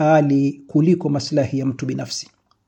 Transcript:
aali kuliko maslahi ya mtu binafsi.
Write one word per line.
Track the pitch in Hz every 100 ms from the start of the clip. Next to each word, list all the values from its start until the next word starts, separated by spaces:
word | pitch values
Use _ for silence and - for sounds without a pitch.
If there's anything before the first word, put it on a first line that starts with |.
aali | 151 156 147 139 139 139 -
kuliko | 156 160 175 156
maslahi | 143 - 147 127 135
ya | 131
mtu | 120 135
binafsi. | 135 127 - - _ _ _